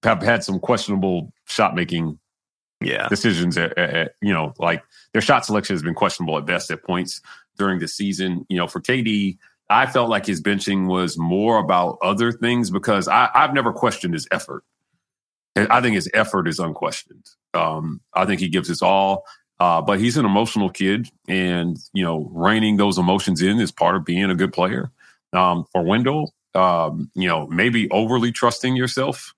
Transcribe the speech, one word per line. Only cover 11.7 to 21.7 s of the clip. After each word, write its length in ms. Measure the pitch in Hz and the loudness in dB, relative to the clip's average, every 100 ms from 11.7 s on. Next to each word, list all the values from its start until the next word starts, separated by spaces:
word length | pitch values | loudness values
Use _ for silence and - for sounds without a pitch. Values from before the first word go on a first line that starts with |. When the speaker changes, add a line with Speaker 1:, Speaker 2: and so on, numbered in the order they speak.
| 90 87 - | 2 2 0
Speaker 1:
other 300 | 90 101 117 | -2 2 0
things 380 | 117 117 120 110 | 0 0 0 0
because 380 | 92 95 104 85 | -2 0 0 2
I, 220 | 107 123 | 2 4
I've 200 | 127 147 | 4 2
never 180 | 139 120 | 2 0
questioned 400 | - 120 - 92 | 0 -2 0 -4
his 160 | 82 - | -6 -4
effort. 320 | 87 - 69 _ _ _ _ _ _ _ _ _ - | -6 -6 -14 _ _ _ _ _ _ _ _ _ -2
And 120 | 107 | 4
I 120 | 117 | 4
think 140 | 123 | 4
his 160 | 104 82 | 0 0
effort 360 | 107 110 98 85 | 0 0 0 -2
is 100 | - | -2
unquestioned. 720 | 85 - 80 80 - - - _ _ | -4 -4 -6 -8 -14 -20 -20 _ _
Um, 460 | 85 82 80 78 - _ | -2 -2 -2 -6 -10 _
I 140 | - 95 | -2 0
think 140 | 92 | 0
he 80 | 92 | 0
gives 180 | 85 - | -2 -2
his 160 | 85 | -2
all, 420 | 90 98 98 98 - - _ _ | 2 4 2 -2 -6 -20 _ _
uh, 200 | 90 85 | 2 2
but 200 | 76 101 | 2 0
he's 160 | 117 123 | 2 2
an 80 | |
emotional 440 | 117 101 113 - 95 | 2 2 2 0 -2
kid, 400 | - 95 104 120 _ - | -2 -2 0 -4 _ -6
and, 500 | 92 90 87 85 | -2 0 -2 -2